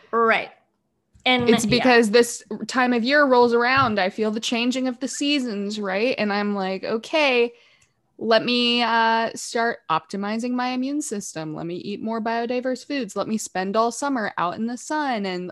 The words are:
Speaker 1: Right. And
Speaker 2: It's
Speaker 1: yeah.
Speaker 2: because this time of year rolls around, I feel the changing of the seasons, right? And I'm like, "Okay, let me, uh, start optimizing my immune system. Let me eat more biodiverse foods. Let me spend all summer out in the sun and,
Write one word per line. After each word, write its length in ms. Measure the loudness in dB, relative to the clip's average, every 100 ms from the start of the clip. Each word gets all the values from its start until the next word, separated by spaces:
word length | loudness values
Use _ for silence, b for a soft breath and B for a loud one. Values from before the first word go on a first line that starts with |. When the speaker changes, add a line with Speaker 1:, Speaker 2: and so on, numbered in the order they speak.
| _
Speaker 1:
Right. 400 | 0 2 2 0 -12 _ _ _ _ _ _ 0
And 220 | 2 4
Speaker 2:
It's 140 | 4
Speaker 1:
yeah. 60 | 4
Speaker 2:
because 400 | 2 6 6 6
this 320 | 6 4 0 -10 -10 -4
time 260 | 0 2
of 120 | 2
year 200 | 2 4
rolls 280 | 6 6 6
around, 460 | 4 2 2 2 2
I 100 | 0
feel 200 | 0 -2
the 100 | -2
changing 480 | -2 -2 0 0 -4
of 120 | -4
the 80 | -8
seasons, 720 | -4 0 0 -2 -4 -6 -4
right? 360 | -4 0 0 0
And 140 | -2
I'm 220 | 0 0
like, 280 | -2 -2 -4
"Okay, 680 | -4 -4 -2 0 2 2 0 b b b b _ _ -8
let 260 | 2 2
me, 380 | 2 0 2 2
uh, 480 | 2 2 2 2 -2
start 440 | -6 -6 -2 -2 -4 -4
optimizing 600 | -4 -2 -6 -4 -4 -4
my 160 | -4 -4
immune 300 | -4 -4 -4
system. 520 | -4 -6 -8 -10 -8
Let 120 | -8 -8
me 100 | -8
eat 240 | -8 -8
more 180 | -6 -4
biodiverse 640 | -2 -4 -2 -4 -4 -6 -6
foods. 300 | -6 -4 -6
Let 120 | -4
me 100 | -4
spend 380 | -4 -4 -2 0
all 140 | 0
summer 420 | -2 -4 -2 -4 -2
out 160 | -4 -2
in 100 | -6
the 100 | -8
sun 480 | -6 -4 -2 -2 -4
and, 240 | -6 -8